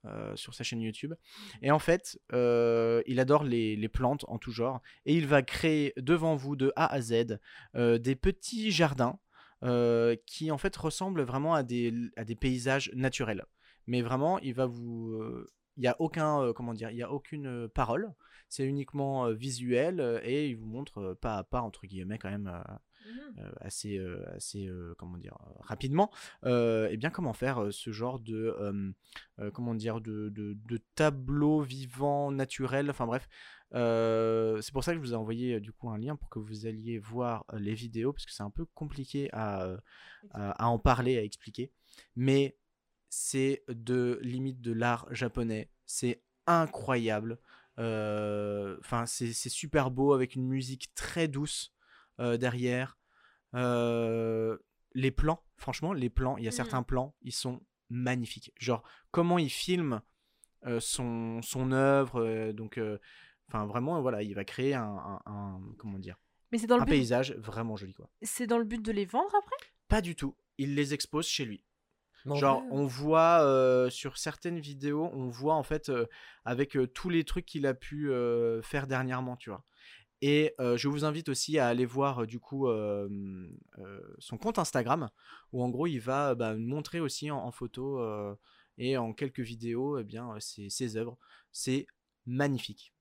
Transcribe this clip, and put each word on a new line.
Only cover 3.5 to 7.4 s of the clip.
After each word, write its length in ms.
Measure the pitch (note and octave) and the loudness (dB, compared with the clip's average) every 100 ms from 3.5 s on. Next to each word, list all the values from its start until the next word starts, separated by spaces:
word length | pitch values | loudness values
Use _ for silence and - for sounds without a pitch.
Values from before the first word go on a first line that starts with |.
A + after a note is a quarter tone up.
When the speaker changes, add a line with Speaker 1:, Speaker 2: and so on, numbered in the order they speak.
| A#2 G#2+ G#2+ | 2 2 0
Speaker 1:
les 120 | G#2+ | -2
plantes 360 | - B2+ C#3+ - | 2 2 0 -4
en 100 | A2+ | -8
tout 120 | - | -8
genre, 300 | A2 A#2+ B2+ - - | -2 -2 -2 -10 -8
et 100 | - | 2
il 120 | D#3+ C#3+ | 2 6
va 160 | D3 | 6
créer 500 | B2+ - E3 D#3 C#3+ - | 4 0 2 4 2 -2
devant 360 | B2+ E3+ D#3+ D3+ | 2 4 4 0
vous 200 | C3+ C#3+ | 0 2
de 160 | C3+ | 2
A 160 | - D#3+ | 4 2
à 80 | C#3 | 2
Z, 360 | A2+ A#2 A#2 G#2+ | 2 2 2 -2